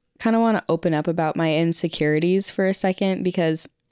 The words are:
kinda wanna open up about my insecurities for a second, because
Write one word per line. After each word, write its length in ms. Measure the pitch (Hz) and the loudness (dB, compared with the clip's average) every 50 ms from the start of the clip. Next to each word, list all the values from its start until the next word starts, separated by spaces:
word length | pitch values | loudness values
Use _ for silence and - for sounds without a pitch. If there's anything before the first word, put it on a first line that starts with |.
| _ _ _ _ | _ _ _ _
kinda 200 | - 226 226 226 | -2 0 2 2
wanna 240 | 226 226 214 180 - - | 2 2 2 0 0 -2
open 240 | 170 165 - 175 160 | -2 0 0 0 0
up 140 | 151 151 | 0 0
about 280 | 170 165 170 160 156 - | -2 -2 0 -2 -2 0
my 200 | 165 165 160 156 | 0 0 0 2
insecurities 960 | 156 165 170 165 - - 165 - - 151 151 151 156 170 175 185 196 196 - | 2 2 2 0 0 -2 -4 -2 -2 0 0 2 2 2 2 2 2 0 -2
for 160 | - - 190 | -2 -2 0
a 60 | 190 196 | 0 0
second, 500 | - - 190 185 - 202 190 190 180 190 | 0 0 -2 -2 0 -2 -2 -2 0 -2
because 440 | 180 - 185 170 160 160 160 - - - _ _ _ | -2 0 0 0 0 0 -2 -4 -8 -12 _ _ _